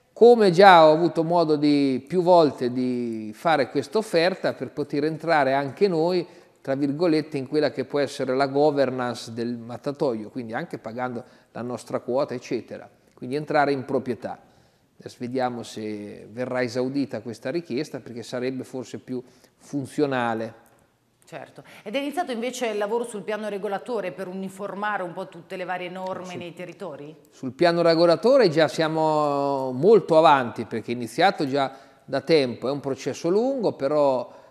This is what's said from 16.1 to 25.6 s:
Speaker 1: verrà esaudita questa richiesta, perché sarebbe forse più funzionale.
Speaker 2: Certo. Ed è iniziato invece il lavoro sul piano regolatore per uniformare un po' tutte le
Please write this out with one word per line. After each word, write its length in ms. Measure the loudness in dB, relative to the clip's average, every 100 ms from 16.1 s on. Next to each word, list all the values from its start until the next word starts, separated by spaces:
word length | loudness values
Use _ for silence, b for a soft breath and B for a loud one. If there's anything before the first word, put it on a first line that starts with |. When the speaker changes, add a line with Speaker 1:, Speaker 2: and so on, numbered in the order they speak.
| -16 -16
Speaker 1:
verrà 300 | -10 -6 -4
esaudita 580 | -2 -2 -4 -4 -6 -6
questa 300 | -12 -10 -8
richiesta, 500 | -8 -6 -8 -8 -10
perché 240 | -14 -14
sarebbe 400 | -10 -6 -6 -6
forse 360 | -10 -12 -12 -14
più 220 | -10 -12 -12 b b _
funzionale. 960 | -10 -8 -6 -2 0 0 -2 -4 -8 -12 _ _ _ _ _ _ _
Speaker 2:
Certo. 380 | -20 -18 -20 -20 B
Ed 120 | -8 -6
è 40 |
iniziato 320 | -4 -4 -4
invece 360 | -4 -6 -4 -4
il 100 | -4
lavoro 260 | -2 -4
sul 200 | -6 -10
piano 260 | -8 -8 -6
regolatore 640 | -8 -6 -6 -6 -6 -6
per 140 | -8 -10
uniformare 760 | -10 -10 -10 -12 -6 -6 -4
un 80 | -6
po' 160 | -10 -12
tutte 300 | -14 -14
le 80 | -10